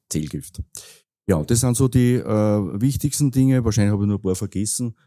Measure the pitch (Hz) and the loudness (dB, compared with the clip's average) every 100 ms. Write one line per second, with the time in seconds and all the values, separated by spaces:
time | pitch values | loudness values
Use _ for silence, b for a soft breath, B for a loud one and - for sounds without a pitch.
0 | - 78 73 73 - - - B B B | -8 -6 -6 -8 -10 -14 -14 B B B
1 | _ _ - 82 78 117 127 120 131 127 | _ _ -2 0 0 0 2 2 2 4
2 | 123 123 - 107 107 104 92 101 131 135 | 4 2 0 0 2 0 -2 -2 -2 0
3 | 143 - 143 131 131 131 117 104 101 104 | -4 0 0 2 2 2 2 2 2 2
4 | 101 101 95 92 98 92 107 - 120 - | 0 0 -2 -2 -4 -4 -4 -4 -6 -10